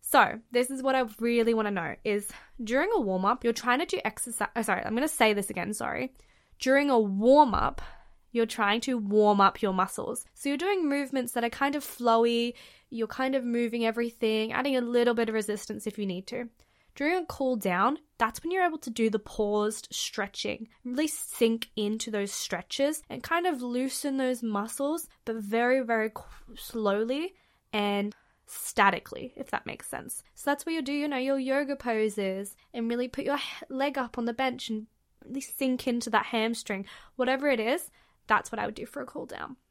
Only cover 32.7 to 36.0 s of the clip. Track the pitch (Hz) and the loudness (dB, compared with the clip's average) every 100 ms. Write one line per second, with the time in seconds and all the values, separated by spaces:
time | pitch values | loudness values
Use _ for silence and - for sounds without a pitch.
32.7 | 240 226 240 247 254 277 285 - - - | -6 -2 -2 -2 -4 -2 -2 -4 -12 -10
33.7 | 269 277 277 240 - 233 233 262 254 - | -2 -2 -2 -6 -4 -4 0 -2 -2 -6
34.7 | 220 220 _ _ _ - 262 269 - 262 | -6 -6 _ _ _ -10 -10 -10 -2 0
35.7 | 254 - 240 | 0 0 -2